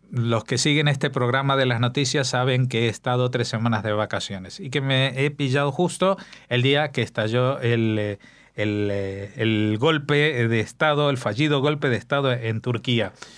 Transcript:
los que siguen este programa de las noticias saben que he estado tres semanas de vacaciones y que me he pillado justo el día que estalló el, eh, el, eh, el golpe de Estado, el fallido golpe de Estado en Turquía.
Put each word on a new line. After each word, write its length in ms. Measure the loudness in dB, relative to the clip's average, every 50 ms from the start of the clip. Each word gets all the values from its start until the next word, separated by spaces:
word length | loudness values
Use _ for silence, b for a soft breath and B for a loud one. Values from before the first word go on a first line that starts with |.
| _ -6
los 320 | -4 -2 0 2 0 0 0
que 140 | -2 -2
siguen 300 | 0 2 2 2 4 4
este 240 | 2 2 2 0 -2
programa 440 | 0 0 0 0 0 0 2 2 2
de 120 | 2 2
las 120 | 2 2 2
noticias 500 | 0 0 0 0 0 0 0 0 0 0
saben 380 | 0 0 2 2 2 2 2
que 180 | 0 0 0 0
he 40 | 0
estado 400 | -2 -2 -2 -2 0 0 0 0
tres 180 | 0 -2 -2
semanas 360 | -2 -2 -2 0 0 0 0 0
de 80 | -2
vacaciones 680 | -2 -2 -2 -2 -4 -6 -6 -8 -10 -10 -12 -14 -14 -12
y 120 | -8 -6
que 100 | -4 -2
me 420 | 0 0 2 2 0 0 0 -2 -2
he 60 | -2
pillado 420 | -2 -2 -2 0 0 0 0 0
justo 460 | 0 0 -2 -2 0 0 0 0 0 B B B B B B
el 160 | -2 0 2 4
día 280 | 4 4 2 2 0
que 120 | -2 -2 -4
estalló 560 | -2 -2 -4 -2 0 0 0 0 0 0 0
el, 360 | 0 0 2 2 2 2 0 0
eh, 200 | -2 -4 -6 B B B B B B B _
el, 340 | -4 -2 -2 0 0 -2 -2
eh, 400 | -2 -2 -4 -6 -6 -8 -10 -10 -6
el 420 | -2 0 0 2 2 2 2 2
golpe 720 | 2 2 2 2 0 0 0 2 2 2 2 2 2 2
de 120 | 2 2 0
Estado, 500 | 0 -2 -2 0 0 2 2 2 2 2
el 60 | 0
fallido 440 | 0 -2 -2 0 0 2 2 2 2
golpe 280 | 2 0 0 0 0 0
de 80 | 0
Estado 360 | -2 -2 -2 -2 0 2 0 0
en 280 | -2 -2 -4 -4 -4
Turquía. 520 | -4 -4 -4 -2 -2 0 0 0 0 -2 B B B B B